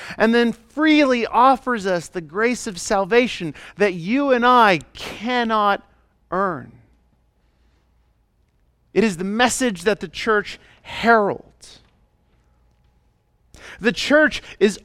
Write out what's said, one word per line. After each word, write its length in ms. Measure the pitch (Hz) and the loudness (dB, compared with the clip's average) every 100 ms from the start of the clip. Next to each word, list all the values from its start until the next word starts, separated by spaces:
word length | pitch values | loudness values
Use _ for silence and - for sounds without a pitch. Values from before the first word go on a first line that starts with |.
| - - | -12 0
and 180 | 220 | 2
then 180 | 233 240 | 4 2
freely 760 | - _ - 311 302 285 247 220 | -2 _ -2 2 4 4 2 0
offers 600 | 214 254 254 - 240 190 | 4 4 4 0 -4 -2
us 220 | 180 - | -4 -4
the 120 | 185 | -10
grace 460 | 156 170 233 240 - | -10 -4 -2 -2 -6
of 140 | 175 | -10
salvation 760 | - 202 190 233 254 - 170 - - - | -4 -2 0 2 0 -2 -10 -10 -12 -2
that 180 | 208 | -2
you 380 | 180 165 254 285 | -2 -2 -2 0
and 140 | 247 240 | 2 4
I 320 | 254 220 175 - | 6 4 2 -2
cannot 920 | - - - 214 247 233 220 208 202 _ _ _ _ _ | -16 -16 -10 -4 -2 -2 0 0 -2 _ _ _ _ _
earn. 420 | 180 196 151 120 - _ _ _ _ _ _ _ _ _ _ _ _ _ _ _ _ _ _ _ _ _ | -4 -4 -6 -12 -20 _ _ _ _ _ _ _ _ _ _ _ _ _ _ _ _ _ _ _ _ _
It 120 | - | 0
is 120 | 220 165 | 0 0
the 80 | |
message 580 | 190 214 247 - 254 180 | -6 -2 -2 0 -4 -4
that 180 | 202 202 | -4 -4
the 80 | 185 | -6
church 500 | - - 214 202 - _ _ | -8 -2 -2 -2 -12 _ _
heralds. 960 | - - 220 226 202 - - _ - - _ _ _ _ _ _ _ _ _ _ _ _ _ _ _ _ _ - - - | -16 -4 2 4 2 -4 -10 _ -20 -20 _ _ _ _ _ _ _ _ _ _ _ _ _ _ _ _ _ -20 -20 -6
The 120 | 226 | -4
church 500 | - - 294 302 - - - | -2 2 2 2 0 -12 0
is 220 | 208 - | 0 0